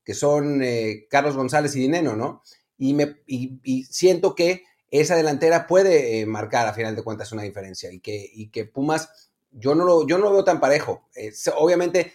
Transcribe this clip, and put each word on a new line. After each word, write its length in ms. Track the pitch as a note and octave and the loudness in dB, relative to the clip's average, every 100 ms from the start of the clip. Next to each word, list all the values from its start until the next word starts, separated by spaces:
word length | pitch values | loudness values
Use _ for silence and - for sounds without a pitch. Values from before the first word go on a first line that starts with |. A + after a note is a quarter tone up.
que 120 | - G2 | -12 -4
son, 480 | C#3+ D3 C#3+ C#3+ | 0 0 0 0
eh, 420 | B2+ A#2 A2 G#2+ - | 0 -2 -4 -6 -2
Carlos 260 | C#3 D3 C#3 | 0 0 -2
González 400 | B2+ D3+ D3 C3+ | 0 0 0 0
y 60 | |
Dineno, 340 | C3 E3+ D#3 G#2+ | 0 0 0 -2
¿no? 260 | C3+ - _ _ _ _ | -6 -8 _ _ _ _
Y 160 | C3+ | -2
me, 240 | C#3+ D3 - - | 0 -2 -4 -10
y, 320 | B2+ C3 C3 | -8 -8 -10
y 200 | C3+ C3 | -6 -6
siento 500 | - - F#3 F3 F#3 | -6 2 2 4 0
que 300 | - F3 F#3 - _ _ | 0 0 -2 -8 _ _
esa 240 | C#3 D3+ E3+ | 0 2 2
delantera 520 | D#3 C#3 D#3+ E3 E3 | 2 2 2 2 4
puede, 520 | F3+ G3 D#3+ B2+ A2+ | 4 6 4 2 -2
eh, 60 | G#2+ | -4
marcar, 420 | G#2+ A2 B2+ A2+ | -6 -4 -2 -2
a 60 | |
final 220 | G#2+ A2+ A2 | -2 -6 -6
de 80 | |
cuentas, 280 | A2 A2 G#2 | -8 -10 -10
una 120 | G#2+ | -10
diferencia, 480 | G#2 F#2+ F#2+ F#2 F#2 | -10 -12 -14 -14 -16
y 80 | F#2 | -14
que, 280 | - G#2 G2 | -12 -10 -12
y 160 | A2 G#2+ | -16 -12
que 160 | A#2 G#2+ | -12 -10
Pumas, 640 | - C#3 D#3 - _ _ _ _ | -4 -2 -2 -4 _ _ _ _
yo 240 | B2+ A#2+ D3+ | -6 0 2
no 100 | F3+ | 4
lo, 220 | E3+ C#3+ | 4 4
yo 100 | F3 | 2
no 80 | G#3 | 2
lo 60 | |
veo 120 | G3 | 4
tan 160 | F#3 E3 | 2 2
parejo. 500 | C3+ D3 - F#2 _ - | 2 2 0 -8 _ -16
Eh, 160 | G#2+ | -14
se-, 220 | - - D3+ | -8 -6 0
obviamente 580 | D#3 F3 F3 F3+ E3+ | 2 2 2 0 -2